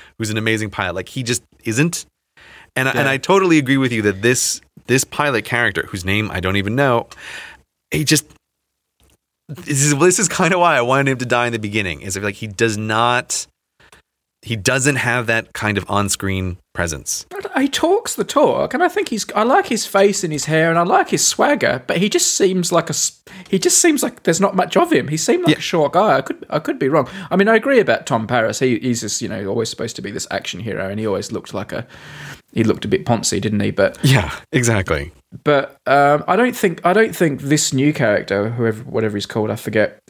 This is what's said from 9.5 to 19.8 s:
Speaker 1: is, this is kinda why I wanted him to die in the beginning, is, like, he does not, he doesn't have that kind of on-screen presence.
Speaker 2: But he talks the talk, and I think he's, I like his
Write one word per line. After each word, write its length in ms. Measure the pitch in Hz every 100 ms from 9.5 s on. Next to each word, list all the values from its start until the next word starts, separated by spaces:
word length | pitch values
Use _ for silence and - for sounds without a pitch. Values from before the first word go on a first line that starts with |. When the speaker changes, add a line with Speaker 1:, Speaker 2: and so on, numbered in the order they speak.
| 139 - 143
Speaker 1:
is, 140 | 143 143
this 220 | 175 185
is 100 | 180
kinda 300 | - 175 185
why 160 | 175 143
I 40 |
wanted 300 | 120 131 139
him 60 | 131
to 60 | 123
die 220 | 120 120
in 60 |
the 60 | 117
beginning, 420 | 107 107 98 73
is, 140 | 85 95
like, 180 | 104 101
he 120 | 113
does 300 | 95 113 107
not, 680 | 110 110 120 123 - - - _ _ _ _ - _ _ _ _
he 120 | - 113
doesn't 420 | 95 131 135 131
have 280 | 120 120 113
that 240 | 113 113
kind 240 | - 107 101
of 120 | 85
on-screen 680 | 101 101 - 98 95 92 87 _
presence. 520 | - 87 71 - - -
Speaker 2:
But 220 | 381 - -
he 80 | 269
talks 480 | - 320 403 - -
the 80 |
talk, 500 | 190 - 294 127 143
and 100 | 254
I 40 | 359
think 220 | 381 381
he's, 160 | 220 -
I 100 | 208
like 240 | 226 330 392
his 180 | 226